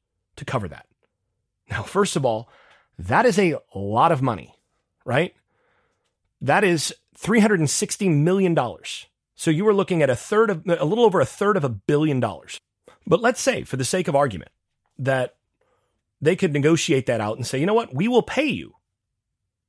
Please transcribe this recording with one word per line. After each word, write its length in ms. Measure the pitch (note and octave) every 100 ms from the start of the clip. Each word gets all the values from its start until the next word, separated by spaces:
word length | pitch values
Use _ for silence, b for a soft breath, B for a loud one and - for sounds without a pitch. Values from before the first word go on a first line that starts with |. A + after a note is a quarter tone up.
| _ _ _
to 100 | -
cover 220 | - A3 F#2+
that. 180 | C#2+ - _ _ _ _ _ _ _ -
Now, 120 | -
first 340 | G#2 G3 G3+ E3
of 80 |
all, 260 | B2+ A2 A#2 b b b b -
that 260 | F2 D3 G3+
is 120 | F#3
a 180 | F#3 C#3+ _
lot 380 | F#2+ G2 A2 E3
of 100 | D3+
money, 320 | C3 G2 A#1 _ _ _ _ _
right? 300 | - B2 F3 _ _ _ _ _ _ _ _ _ _ -
That 240 | B2+ E3+
is 300 | G3+ E3+ - - _ -
three 240 | - A3+
hundred 200 | G#3+ G3
and 100 | D3+
sixty 380 | - G#3 - F#3+
million 460 | D3 D#3+ G3 F#3
dollars. 520 | D#3 A#2+ F2 - - - _ _
So 180 | - E3
you 120 | D#3
were 100 | G#3+
looking 280 | G3+ F#3 F3
at 80 | C#3
a 60 | B2
third 340 | - G#3+ A3+
of, 160 | E3+ F#3
a 180 | E3+
little 200 | D#3 A3
over 160 | A3+ F3+
a 60 | B2+
third 300 | - G3+ G3+
of 60 |
a 60 | C#3+
billion 500 | G#2 - D3 D#3 C3
dollars. 400 | A#2 E2+ - - _ _ _ b -
But 140 | B3+
let's 200 | A#3+ A#3+
say, 220 | C4+ A#3+
for 140 | - C3
the 80 |
sake 240 | B2+ F#3 F3
of 80 | C#3
argument, 340 | C#3+ F2+ - _ _ _ _ -
that 380 | C3 C3 B2 _ _ _ _ _ _ _ _ -
they 140 | D3
could 180 | F#3 F#3
negotiate 540 | D3 C#3+ D#3+ - C3+ B2+
that 140 | A#2
out 160 | G#2+ A2+
and 100 | A#2
say, 120 | C3
"You 80 | E3+
know 80 |
what? 200 | A3 A3+
We 140 | B2+ G#3+
will 140 | B3
pay 240 | - - D4+
you 280 | A#2+ B1+ _ _ _ _ _ _ _ _ _